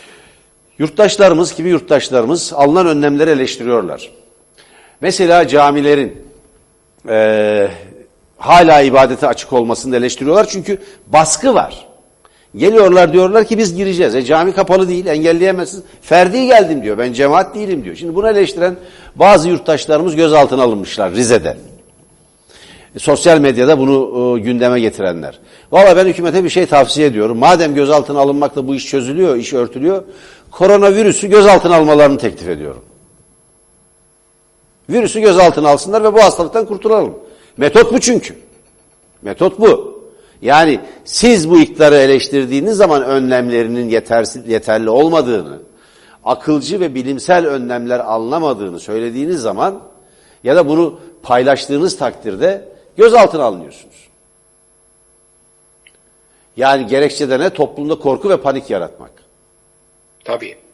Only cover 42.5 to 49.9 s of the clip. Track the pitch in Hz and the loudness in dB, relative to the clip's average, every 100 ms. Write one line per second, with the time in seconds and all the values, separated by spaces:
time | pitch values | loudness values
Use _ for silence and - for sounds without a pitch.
42.5 | 135 180 208 196 143 131 135 131 127 120 | -4 -4 0 2 0 -2 -2 0 -2 -2
43.5 | 117 113 120 120 113 - 117 104 131 113 | -2 -2 -4 -4 -4 0 -2 -2 -8 -6
44.5 | 110 107 110 110 117 160 165 127 110 76 | -6 -2 -2 0 0 2 0 -2 -4 -6
45.5 | 73 - _ _ _ _ _ - 123 - | -16 -20 _ _ _ _ _ -6 -6 -4
46.5 | 151 127 196 175 131 127 135 - 175 165 | -4 -4 -6 -6 -6 -8 -8 -2 0 0
47.5 | 139 123 123 120 123 113 113 113 156 156 | -6 -6 -8 -6 -6 -4 -6 -4 -4 -4
48.5 | 98 98 85 - 107 117 117 147 175 110 | -6 -8 -12 -10 -8 -8 -8 -8 -6 -6
49.5 | 98 165 196 - | -6 -6 -6 -16